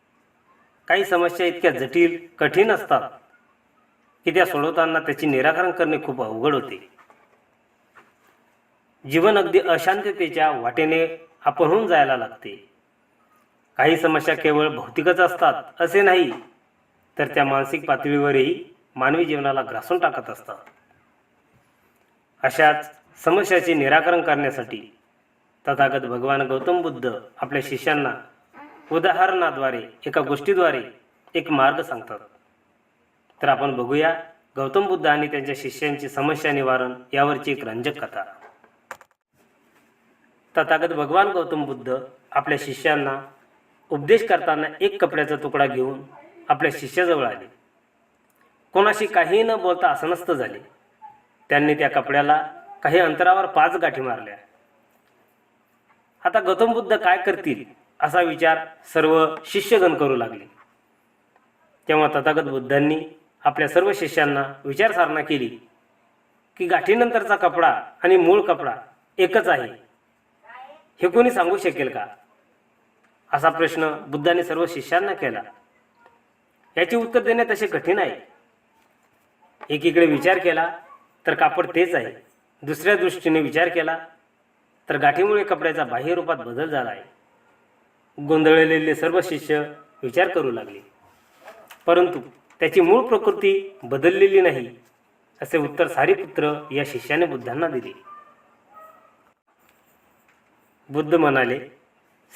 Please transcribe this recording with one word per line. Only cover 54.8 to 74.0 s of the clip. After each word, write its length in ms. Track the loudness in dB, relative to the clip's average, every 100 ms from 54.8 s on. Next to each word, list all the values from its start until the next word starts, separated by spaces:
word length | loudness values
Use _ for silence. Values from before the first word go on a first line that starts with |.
| _ _ _ _ _ _ _ _ _ _ _ _ _ _
आता 160 | -2 0
गौतम 340 | 0 2 2
बुद्ध 240 | 0 0 0
काय 200 | 2 2
करतील 460 | 0 -2 -4 -6 -8 -20 _ -4
असा 220 | -2 2
विचार 360 | 0 2 2 2 -2 -16 -6
सर्व 420 | 0 4 4 2 -2 -6
शिष्यगण 480 | -4 2 4 4
करू 220 | 2 0 0
लागले. 300 | -4 -10 -18 _ _ _ _ _ _ _ _ _ _ _ _ _ -2
तेव्हा 200 | 2 2
तथागत 420 | 0 0 0 -2
बुद्धांनी 500 | -4 0 0 2 0 -6 -18 _ _
आपल्या 240 | -2 0 0
सर्व 240 | 2 2
शिष्यांना 600 | 0 -2 0 0 0 -4 -8 -8
विचारसारणा 560 | 0 0 2 0 0
केली 360 | -2 -2 -4 -10 _ _ _ _ _ _ _ _ _ -8
की 100 | -2
गाठीनंतरचा 680 | 0 4 4 4 2 0 2
कपडा 460 | 2 4 2 2 -4 -2
आणि 140 | 4 6
मूळ 240 | 8 6
कपडा 340 | 4 0 -2 -8 -12 _ _ 0
एकच 300 | 2 2 2
आहे, 400 | 0 -2 -12 _ _ _ _ _ _ -20 -20 -20 -20 _ -4
हे 60 | 0
कोणी 240 | 4 4
सांगू 260 | 4 0 0
शकेल 320 | -2 -2 -4
का, 160 | -6 -10 -14 _ _ _ _ _ _ _ _ _ _ _
असा 160 | 0 0
प्रश्न 480 | 0 -2 0 -4 -4